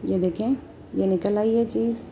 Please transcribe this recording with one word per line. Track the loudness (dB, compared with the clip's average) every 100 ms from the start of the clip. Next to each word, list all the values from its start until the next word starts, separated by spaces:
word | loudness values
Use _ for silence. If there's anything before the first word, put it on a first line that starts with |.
| 0
ये | 0
देखें, | 0 0 -2 -2 -4 -18 -8 -2
ये | 2
निकल | 2 2 2
आई | 2 2
है | 2
चीज़। | 0 0 -2 -8